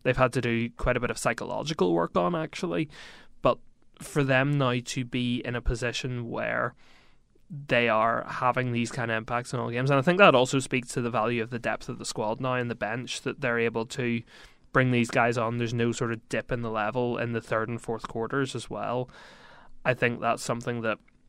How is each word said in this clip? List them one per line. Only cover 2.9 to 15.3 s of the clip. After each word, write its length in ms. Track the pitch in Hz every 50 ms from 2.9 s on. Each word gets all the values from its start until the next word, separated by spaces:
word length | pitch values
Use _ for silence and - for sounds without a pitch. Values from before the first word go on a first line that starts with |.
| - - - - - - - - - - -
But 160 | 131 117 - - - - _ _ - - -
for 240 | - - - 156 139
them 340 | 135 135 127 135 143 147 143
now 220 | 139 127 123 123 120
to 220 | - - 139 127
be 380 | 120 - 127 123 123 120 123 -
in 100 | - 120
a 60 | 120
position 680 | - - 127 113 127 120 113 - - 131 123 120 120 113
where 440 | - 110 113 113 117 120 120 120 - - - - - - - - - - _ _ _ _ _ - 185 143 143 143
they 220 | 135 120 120 117
are 360 | 107 110 110 113 117 120 - -
having 420 | - - 127 127 120 127 127 127
these 220 | 120 117 120 113 -
kind 180 | - 120 117
of 60 | 113 110
impacts 360 | 113 - 120 120 123 - -
in 60 | 123
all 100 | 117 117
games. 200 | 117 120 131 135
And 100 | 143 139
I 20 |
think 180 | 127 175 175 180
that 140 | 202 175 139
also 260 | 123 127 127 - 139
speaks 340 | 131 - - 127 120 - -
to 80 | 135
the 80 | 120 120
value 340 | 117 117 107 117 120 120 110
of 60 | 113
the 100 | 127 117
depth 300 | 117 113 107 107 - -
of 100 | 123 113
the 60 | 113
squad 340 | - - - 113 107 113 120
now 140 | 127 131 127
and 180 | 123 123 120
the 40 | 113
bench, 480 | - 104 101 113 123 127 117 - - -
that 180 | 139 - -
they're 180 | 131 123 117 117
able 260 | 117 117 113 117 113 113
to 340 | - - 127 120 117 117 117 - - - - - - _ _ -
bring 200 | - 139 131 127
these 200 | 123 120 117 120
guys 260 | - 131 117 120